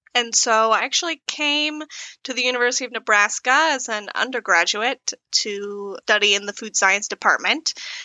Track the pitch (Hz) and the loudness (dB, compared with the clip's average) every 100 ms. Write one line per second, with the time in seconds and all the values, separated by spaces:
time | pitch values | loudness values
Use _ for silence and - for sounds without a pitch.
0 | _ 247 233 - 240 220 220 220 269 - | _ -2 0 0 2 4 4 2 0 -2
1 | 349 311 - - 294 294 302 302 311 - | -4 -6 -8 -4 0 0 -2 -4 -10 -14
2 | - - - 247 247 247 240 247 247 226 | -16 -12 -8 -2 -2 2 0 0 -4 -6
3 | - 208 208 - 254 277 320 269 - 214 | 2 4 4 0 2 2 4 0 -4 -6
4 | 202 - 247 233 202 170 180 208 240 262 | -6 -4 -4 -2 2 4 4 0 -2 -2
5 | - - _ - 220 202 202 202 202 190 | -6 -10 _ -4 -2 -6 -8 -8 -10 -6
6 | - 208 208 202 202 - 220 - 190 202 | 0 2 4 2 -2 -8 -6 2 4 4
7 | - 196 208 139 185 285 - - - - | 0 0 2 2 2 -2 -4 -8 -10 -12